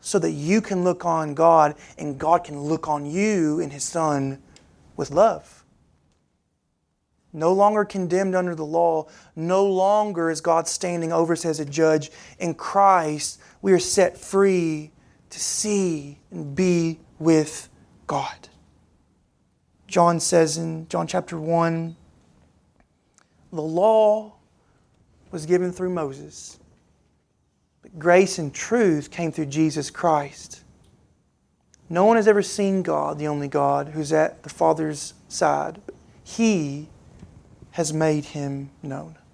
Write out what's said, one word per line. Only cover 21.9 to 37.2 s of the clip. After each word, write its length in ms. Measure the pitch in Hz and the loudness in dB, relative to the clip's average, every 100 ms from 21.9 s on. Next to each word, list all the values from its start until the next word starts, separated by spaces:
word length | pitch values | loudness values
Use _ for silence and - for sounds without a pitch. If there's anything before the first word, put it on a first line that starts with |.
| 165 _ _ _ _ _ _ _ _ _ _ _ _ _ _ _ | -12 _ _ _ _ _ _ _ _ _ _ _ _ _ _ _
"The 100 | 170 | -8
law 760 | 156 160 208 220 214 214 214 _ _ _ _ _ _ _ _ _ _ | -4 2 4 6 4 2 -2 _ _ _ _ _ _ _ _ _ _
was 160 | 180 156 | -12 0
given 280 | 175 180 | 0 0
through 160 | 180 185 | -4 -6
Moses, 680 | 180 151 135 147 - - - _ _ _ _ _ _ _ _ _ _ _ _ | -4 -6 -10 -16 -18 -20 -20 _ _ _ _ _ _ _ _ _ _ _ _
but 180 | - 170 | -20 -6
grace 400 | 160 180 190 - | 4 6 4 0
and 140 | 151 | -8
truth 580 | - - 233 214 151 147 | -8 -4 2 2 2 -4
came 220 | - 170 | -6 -6
through 140 | 151 147 | -4 -6
Jesus 420 | 143 160 151 139 | 0 0 0 -8
Christ." 720 | - 175 151 143 - - - _ _ _ _ _ _ _ _ _ _ _ _ _ | -2 2 2 -2 -14 -20 -20 _ _ _ _ _ _ _ _ _ _ _ _ _
No 160 | 170 202 | 2 4
one 100 | 226 | 6
has 140 | 214 | 6
ever 120 | 208 | 4
seen 400 | 190 - 196 190 | 2 -2 0 0
God, 360 | 170 151 147 147 | 0 -2 -2 -4
the 100 | 151 | -4
only 220 | 147 143 | -4 -2
God, 400 | 147 143 143 143 | 0 2 0 -2
who's 240 | 151 147 | -8 -2
at 300 | 156 156 - | 2 0 -2
the 60 | 151 | -18
Father's 640 | - 165 160 156 147 - - _ | 0 2 2 -2 -6 -12 -16 _
side. 540 | - 160 143 151 165 - | -2 0 0 -4 -10 -18
But 100 | - _ _ | -20 _ _
he 640 | - - 226 196 147 139 156 - - - | -18 0 2 2 -2 -8 -14 -20 -20 -20